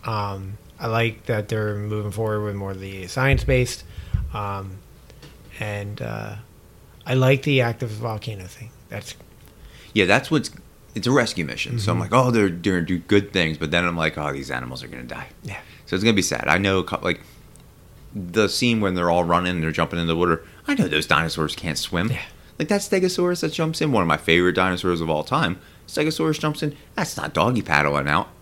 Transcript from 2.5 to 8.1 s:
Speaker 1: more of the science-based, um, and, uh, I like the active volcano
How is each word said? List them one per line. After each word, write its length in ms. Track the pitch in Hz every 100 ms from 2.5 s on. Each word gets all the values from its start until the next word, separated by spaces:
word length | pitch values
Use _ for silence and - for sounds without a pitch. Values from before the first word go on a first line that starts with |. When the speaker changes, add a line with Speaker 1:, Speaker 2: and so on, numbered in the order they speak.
| 101
Speaker 1:
more 160 | 98
of 80 | 95
the 280 | 98 98 92
science-based, 760 | - 131 135 - 131 123 - - - - - -
um, 440 | 104 101 98 98 95 - - - - - - - -
and, 420 | 107 104 101 104
uh, 340 | - 107 - 104 - - - - - - -
I 80 | 131
like 280 | 131 135
the 180 | 151 135
active 280 | 117 113 117
volcano 560 | 107 117